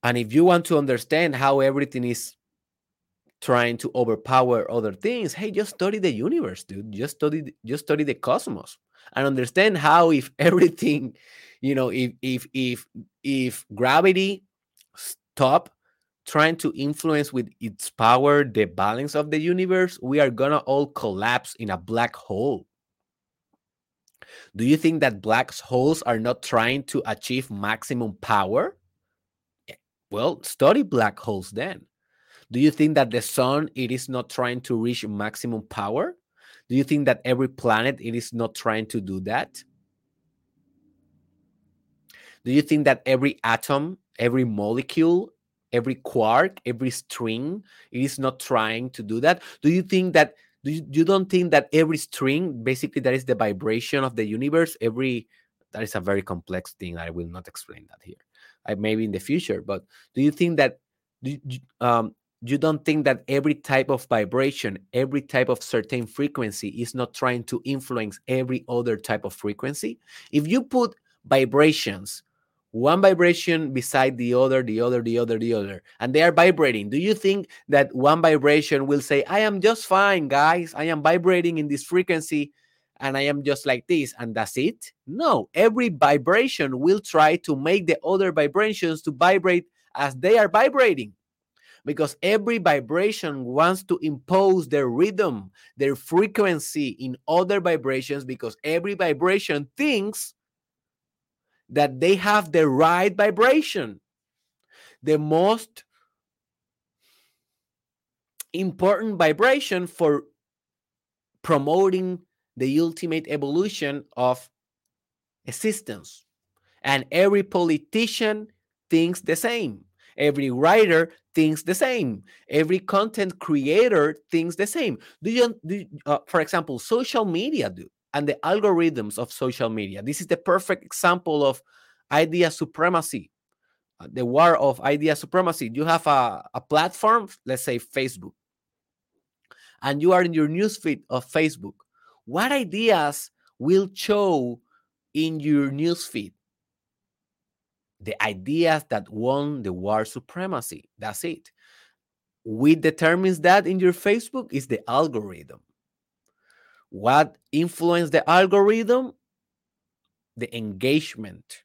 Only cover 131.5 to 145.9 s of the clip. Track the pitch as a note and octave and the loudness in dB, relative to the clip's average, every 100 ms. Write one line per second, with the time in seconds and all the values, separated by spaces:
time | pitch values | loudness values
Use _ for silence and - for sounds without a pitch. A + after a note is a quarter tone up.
131.5 | C3 _ _ _ _ _ C#3+ E3 F3 E3 | -2 _ _ _ _ _ 0 2 2 0
132.5 | - D#3 - E3+ F3 - A2+ E2 _ _ | 0 -8 -2 0 0 -4 -10 -14 _ _
133.5 | _ _ _ _ _ - A#2 A#2+ C3+ E3+ | _ _ _ _ _ -14 -6 -2 4 6
134.5 | E3 C#3 C3 C#3 D3 D#3 D3 - F#3 F3+ | 6 2 0 -2 0 0 -2 -2 0 0
135.5 | D#3+ A#2 A#2+ D#3+ E3 D#3 C#3 A#2+ F#2+ - | -2 -8 -4 0 0 2 2 2 -4 -12
136.5 | B2 _ D3+ F3 - G#3+ A3+ G3+ - - | -14 _ 0 0 0 2 2 0 -16 -8
137.5 | B2+ - A#2+ - C3+ C3 B2 F2+ _ _ | -6 -4 -6 -6 -6 -6 -8 -18 _ _
138.5 | _ _ _ _ _ _ _ _ _ _ | _ _ _ _ _ _ _ _ _ _
139.5 | - _ _ C3+ C#3+ E3 F3+ F3 D#3+ D3+ | -20 _ _ -4 0 4 4 4 2 0
140.5 | E3+ G#3+ G#3+ E3 C#3 _ B2+ - D#3+ D#3 | 0 -2 -2 -4 -6 _ -6 -2 0 0
141.5 | D#3 G2+ _ _ _ _ _ - D3+ B3 | -2 -16 _ _ _ _ _ -8 -4 -2
142.5 | C#4 G3+ F#3+ A3+ F#3 D3 C#3+ - _ _ | -2 -4 -2 2 2 2 -4 -14 _ _
143.5 | _ C3+ F#3+ G3 G3 - G#3 G3 D#3 B2 | _ 2 2 2 -8 -2 0 2 0 -2
144.5 | A#2+ _ _ _ _ _ D3+ D#3+ D#3+ D3 | -8 _ _ _ _ _ -4 -4 -4 0
145.5 | D3 C#3 C#3 E3 | 0 0 -2 -2